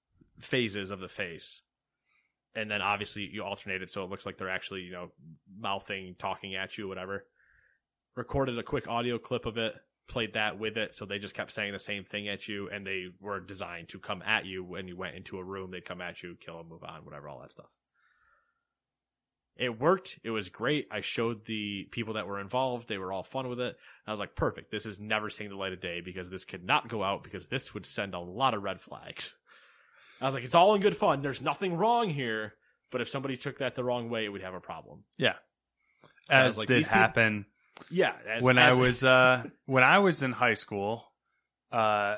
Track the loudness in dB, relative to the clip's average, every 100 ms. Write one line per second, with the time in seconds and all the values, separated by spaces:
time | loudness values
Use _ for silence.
0 | _ _ _ -16 -2 0 0 -2 -6 -8
1 | -10 -8 -8 -8 -12 -16 _ _ _ _
2 | _ _ _ _ _ -8 -4 -2 0 -2
3 | -4 -8 -8 -6 -6 -6 -6 -6 -6 -8
4 | -8 -8 -10 -8 -6 -6 -6 -10 -10 -12
5 | -12 _ -20 -20 _ -8 -4 -4 -6 -8
6 | -10 -8 -6 -6 -6 -4 -6 -6 -8 -8
7 | -6 -8 -10 _ _ _ _ _ _ _
8 | _ -10 -4 0 0 -2 -4 -4 -2 -2
9 | 0 -2 -2 -4 -4 -2 -2 -4 _ _
10 | -8 -4 -2 0 -2 -2 -4 -4 -4 -6
11 | -8 -6 -6 -8 -6 -4 -4 -4 -6 -8
12 | -6 -8 -6 -6 -6 -8 -6 -8 -6 -6
13 | -6 -10 -8 -8 -8 -12 -10 -12 -12 -12
14 | -8 -6 -2 -2 -2 -8 -8 -8 -10 -8
15 | -10 -10 -12 -10 -8 -8 -8 -10 -10 -10
16 | -10 -10 -14 -14 -14 -14 -14 -16 -16 -16
17 | -16 -14 -14 -16 -18 -20 -20 _ _ _
18 | _ _ _ _ _ _ _ _ _ _
19 | _ _ _ _ _ -4 -4 0 2 2
20 | -2 -10 -6 -4 -4 -4 -2 -2 -4 -6
21 | -4 -2 -2 -2 -6 -6 -4 -6 -8 -8
22 | -6 -6 -6 -6 -4 -2 -2 -4 -6 -6
23 | -4 -6 -6 -6 -6 -4 -6 -8 -18 -16
24 | -8 -6 -6 -2 -2 -2 -8 -8 -8 -8
25 | -2 0 -2 -8 -10 -6 -6 -6 -6 -6
26 | -8 -10 -10 -10 -10 -8 0 0 0 -4
27 | -2 -2 -6 -12 -8 -8 -6 -10 -8 -6
28 | -6 -6 -8 0 0 0 -4 -8 -10 -16
29 | -10 -6 -6 -6 _ -20 _ _ _ _
30 | -20 -6 -4 -4 4 8 8 8 4 4
31 | 2 2 0 -2 -2 -2 -2 2 2 4
32 | 2 0 -2 -2 -4 -10 _ _ _ -4
33 | -4 -4 -4 -6 -6 -4 -4 -2 -2 -2
34 | -2 -4 -4 -6 -8 -10 -10 -12 -14 -20
35 | -14 0 0 0 _ _ _ _ _ _
36 | -20 _ 6 8 8 4 4 6 6 6
37 | 6 6 4 2 -6 _ _ -20 -4 2
38 | 2 0 -4 2 6 8 8 8 6 6
39 | 8 10 10 6 2 -12 2 6 8 8
40 | 8 4 0 2 4 4 0 -2 -2 -2
41 | -8 _ _ _ _ _ _ 2 4 6
42 | 4